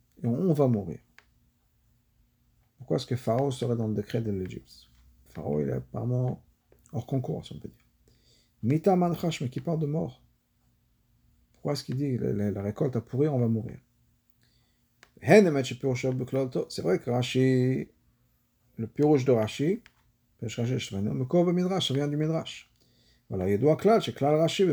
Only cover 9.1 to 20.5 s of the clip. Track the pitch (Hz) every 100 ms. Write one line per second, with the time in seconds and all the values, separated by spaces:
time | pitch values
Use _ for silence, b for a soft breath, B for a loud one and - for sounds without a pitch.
9.1 | 165 170 160 127 139 151 160 147 156 -
10.1 | - _ _ _ _ _ _ _ _ _
11.1 | _ _ _ _ _ 151 143 - 131 143
12.1 | 123 - 107 104 101 101 - 135 120 -
13.1 | 127 151 131 117 113 87 - _ _ _
14.1 | _ _ _ _ _ _ _ _ _ _
15.1 | - 101 208 185 143 123 123 135 123 131
16.1 | 131 127 131 131 170 - - 175 185 -
17.1 | 120 123 127 131 131 127 131 - _ _
18.1 | _ _ _ _ _ _ - 110 - 147
19.1 | 151 127 117 113 - 147 220 - _ _
20.1 | _ _ - 113